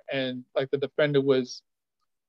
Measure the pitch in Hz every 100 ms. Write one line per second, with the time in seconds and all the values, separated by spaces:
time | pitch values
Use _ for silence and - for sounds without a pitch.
0 | - 139 131 127 127 - 135 139 139 -
1 | 151 143 139 131 123 - - _ _ _
2 | _ _